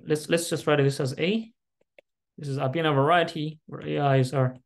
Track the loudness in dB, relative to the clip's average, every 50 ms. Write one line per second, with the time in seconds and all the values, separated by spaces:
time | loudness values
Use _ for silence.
0 | -4 -4 -4 -4 0 0 0 0 0 -2 -4 -2 0 2 2 4 4 2 0 0
1 | -4 -4 -4 -2 -2 -2 -2 -2 -6 -8 _ _ _ _ _ _ _ _ _ -20
2 | _ _ _ _ _ _ _ -12 -8 -6 -4 -2 -2 -2 -2 0 0 2 2 2
3 | 4 4 4 4 2 0 -2 -6 -8 -8 -10 -12 _ -18 -16 -12 -8 -6 -4 0
4 | 2 4 4 4 2 2 0 0 0 0 -2 -6 _